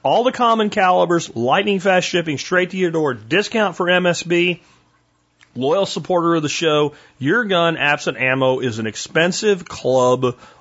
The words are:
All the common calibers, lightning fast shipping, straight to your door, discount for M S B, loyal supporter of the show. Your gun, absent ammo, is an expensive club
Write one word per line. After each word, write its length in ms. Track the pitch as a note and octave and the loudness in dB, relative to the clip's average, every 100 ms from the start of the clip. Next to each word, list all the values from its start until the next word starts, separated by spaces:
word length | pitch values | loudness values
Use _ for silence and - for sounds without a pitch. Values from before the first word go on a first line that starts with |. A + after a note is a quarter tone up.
All 220 | C3+ E3+ | 0 2
the 80 | A#3+ | 2
common 360 | B3+ A#3+ A3+ G#3 | 2 2 2 0
calibers, 680 | G#3 F#3 F3+ F3 E3+ - | 2 2 4 2 0 -2
lightning 440 | A#2 A#2+ E3 G#3 G3 | -4 0 0 0 0
fast 300 | F#3+ F#3 E3+ | 2 2 2
shipping, 300 | F3+ E3 C#3 | -2 -2 -6
straight 320 | - F#3 F3+ | -2 -2 0
to 60 | F#3+ | -2
your 140 | F3+ | -2
door, 240 | E3 D3+ | 0 -2
discount 600 | A#2+ A2 E3 G#3 A3+ G3+ E3 | -4 -2 -2 0 -2 -2 -2
for 120 | F3+ | 0
M 160 | F3+ | 2
S 200 | F3+ E3+ | 2 0
B, 360 | E3 F3 F3 E3+ _ _ _ _ _ _ _ _ _ | 0 0 0 -4 _ _ _ _ _ _ _ _ _
loyal 320 | - C3 F3+ F#3+ | -4 0 0 0
supporter 480 | - D3 F3+ E3+ | -4 -2 0 2
of 80 | E3 | 0
the 60 | D3+ | 0
show. 440 | - E3 D3+ D3 C#3+ - - | -2 0 2 0 -4 -20 -6
Your 240 | C3 A3 | 0 0
gun, 320 | A3 F3+ E3+ D#3+ | 0 0 0 0
absent 420 | C#3+ D3 - C#3 | 0 0 -2 -2
ammo, 400 | B2+ C3 C3 C3 | 0 2 2 0
is 220 | B2 A2+ | -2 -4
an 60 | A2 | -6
expensive 760 | G#2 - D#3+ E3+ - G#3+ G3 | -8 -4 0 0 0 0 -2
club 720 | F3 - B2+ B2+ B2 B2+ B2+ A#2+ - - | -4 -6 0 2 2 2 0 -4 -12 -20